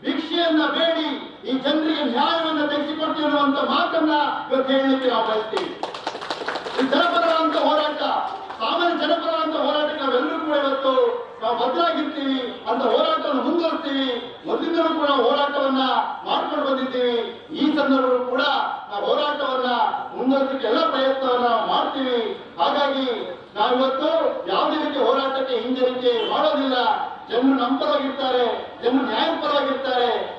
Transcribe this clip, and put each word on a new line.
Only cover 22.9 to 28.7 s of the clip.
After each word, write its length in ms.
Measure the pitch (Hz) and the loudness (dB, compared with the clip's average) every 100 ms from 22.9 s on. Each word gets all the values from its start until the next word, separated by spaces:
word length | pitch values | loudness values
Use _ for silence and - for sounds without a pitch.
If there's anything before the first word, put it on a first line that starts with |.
| 269 262 220 - - - 202 | 0 -2 -2 -6 -10 -12 -2
ನಾವಿವತ್ತು 520 | 226 247 262 262 302 320 - - - | 2 4 2 2 2 2 0 -2 -2
ಯಾವುದೇ 260 | - 294 311 | 0 0 0
ರೀತಿ 160 | 294 269 233 | -2 0 2
ಹೋರಾಟಕ್ಕೆ 480 | 262 269 262 254 240 | 2 0 -2 -2 -2
ಹಿಂಜರಿಕೆ 500 | 240 254 247 247 247 233 214 | -2 0 0 2 0 0 0
ಮಾಡೋದಿಲ್ಲ. 460 | - - 277 269 254 233 - - - - | 2 2 2 0 2 2 0 -4 -8 -4
ಜನರು 260 | 220 269 269 | 2 4 4
ನಮ್ಮ 140 | 247 269 | 2 0
ಪರವಾಗಿರ್ತಾರೆ, 640 | 302 277 262 269 262 247 233 208 - | 0 0 0 -2 0 2 2 -2 -6